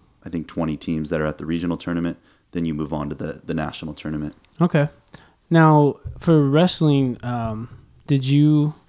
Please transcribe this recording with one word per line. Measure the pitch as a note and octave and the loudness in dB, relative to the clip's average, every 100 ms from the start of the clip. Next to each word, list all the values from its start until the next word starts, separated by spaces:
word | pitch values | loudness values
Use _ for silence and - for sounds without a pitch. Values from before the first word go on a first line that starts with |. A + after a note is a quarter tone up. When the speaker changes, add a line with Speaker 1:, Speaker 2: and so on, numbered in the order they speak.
| _ _ | _ _
Speaker 1:
I | D#2+ | -10
think | E2 D2+ | -10 -8
twenty | - D#2+ D2 | -6 -6 -6
teams | - D#2+ D2 | -6 -6 -4
that | D#2 | -4
are | D2+ | -4
at | D2 | -6
the | D2+ | -6
regional | E2+ F2 E2 | -4 -4 -6
tournament. | - E2+ E2+ F2 _ _ _ | -6 -4 -4 -8 _ _ _
Then | F2 | -6
you | E2 | -4
move | D2+ D2 | -4 -6
on | D2+ D2 | -6 -6
to | D2 | -8
the, | D2+ - | -10 -10
the | - | -8
national | D#2+ D2+ - D#2 | -6 -6 -8 -12
tournament. | D2+ D#2 D2+ D2+ - _ - | -12 -10 -8 -8 -12 _ -2
Speaker 2:
Okay. | E3+ D3+ D3 - _ - _ _ _ | 0 2 -2 -6 _ -20 _ _ _
Now, | E3 D#3+ D3+ C#3+ - - - | 4 6 6 4 0 -10 -4
for | - D#3 C#3 | 4 4 4
wrestling, | D3 F3+ - D#3 C#3 C3 A#2 | 4 2 2 2 2 0 -4
um, | B2 A#2+ A#2 G#2+ A#2 - - _ - | -6 -6 -6 -8 -12 -18 -20 _ -2
did | C#3 | 0
you, | C3 C#3+ D3+ D3+ D3+ - | 2 4 6 4 0 -4